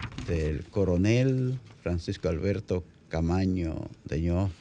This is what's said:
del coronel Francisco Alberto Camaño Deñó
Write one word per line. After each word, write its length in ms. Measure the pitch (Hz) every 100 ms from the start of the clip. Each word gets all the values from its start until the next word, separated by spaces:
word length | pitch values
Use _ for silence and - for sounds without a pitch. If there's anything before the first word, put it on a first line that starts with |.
| - - -
del 360 | 82 76 76
coronel 920 | - 104 95 87 101 123 131 131 127 131 - -
Francisco 460 | - 87 90 95 87
Alberto 560 | 82 92 95 - 90 - - -
Camaño 800 | 80 82 92 95 92 82 - - -
Deñó 460 | - 73 85 87 95 -